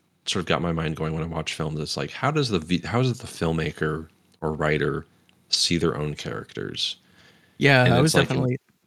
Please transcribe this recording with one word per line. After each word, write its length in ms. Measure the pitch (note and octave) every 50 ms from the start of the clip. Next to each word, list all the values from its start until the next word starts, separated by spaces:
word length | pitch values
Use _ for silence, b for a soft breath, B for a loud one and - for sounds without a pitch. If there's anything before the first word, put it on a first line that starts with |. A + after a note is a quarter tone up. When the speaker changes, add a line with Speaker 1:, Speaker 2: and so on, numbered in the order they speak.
| _ _ _ _ -
Speaker 1:
sort 140 | - - G2
of 40 | E2
got 160 | - E2 -
my 80 | E2+ E2+
mind 240 | E2 D#2+ D#2+ D#2 D#2
going 200 | D#2 D#2+ D#2 D#2+
when 80 | D#2+ D#2
I 20 |
watch 280 | E2 D#2+ D#2+ D#2 - -
films. 260 | - D#2+ D2+ D#2 -
It's 160 | D2+ - -
like, 160 | - C#3 -
how 180 | - - B2+ C#3
does 180 | D3+ D3+ C#3 A#2+
the 120 | G2+ E2+
v-, 220 | D#2 E2 F2+ E2 -
how 160 | D#2+ F#2+ A#2+
does 160 | C3 - A#2 -
the 80 | -
filmmaker 800 | - - - E2+ E2 E2 D#2+ D#2+ D#2 - - - D#2 D#2 D#2+ E2 - _ _ _ _ _ -
or 120 | D#2+ D#2
writer 520 | D2+ D2 D#2 D2+ D#2 D2 D2 D2 C#2+ D2+ - _ _ _ _ _ _ _ _ -
see 300 | - - - - F2 E2
their 180 | E2+ E2 -
own 180 | - D2+ D2+ D2
characters? 800 | - - B1+ A1+ - - - - - G1+ - G1+ - - - - _ b b b b b b b b b b b b
Speaker 2:
Yeah, 260 | C#3 C#3 C#3 B2+ B2
Speaker 1:
And 80 | B2 A#2+
Speaker 2:
I 20 |
Speaker 1:
it's 60 | B2
Speaker 2:
was 120 | D3+ D#3+ -
Speaker 1:
like 160 | C#3 C3+ C3+
an 60 | C3
Speaker 2:
definitely 220 | C3 C3 B2 B2+ - _ _ _ _ _